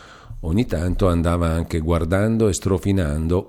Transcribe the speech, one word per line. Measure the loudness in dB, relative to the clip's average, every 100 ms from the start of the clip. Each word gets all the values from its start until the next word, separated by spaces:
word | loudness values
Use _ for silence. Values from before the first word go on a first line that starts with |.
| -20 -20 -18 -10
ogni | -2 0 0
tanto | -2 -2 0 2
andava | 2 2 2 0
anche | 0 -2 -2
guardando | 0 0 0 0 2 2 2
e |
strofinando | 0 0 0 0 0 0 -2 0 0